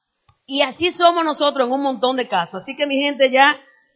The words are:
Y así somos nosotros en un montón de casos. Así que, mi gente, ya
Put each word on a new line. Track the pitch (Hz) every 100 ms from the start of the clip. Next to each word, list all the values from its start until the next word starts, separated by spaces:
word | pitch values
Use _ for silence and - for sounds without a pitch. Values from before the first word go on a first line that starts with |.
| _ _ _ _ -
Y | 269
así | 277 254 349
somos | 339 339 339
nosotros | 320 294 294 277 240
en |
un | 262
montón | 277 247 254 262
de | 240
casos. | 190 170 185
Así | 180 -
que, | 285
mi | 269
gente, | 285 277 269
ya | 262 277 294 - _ _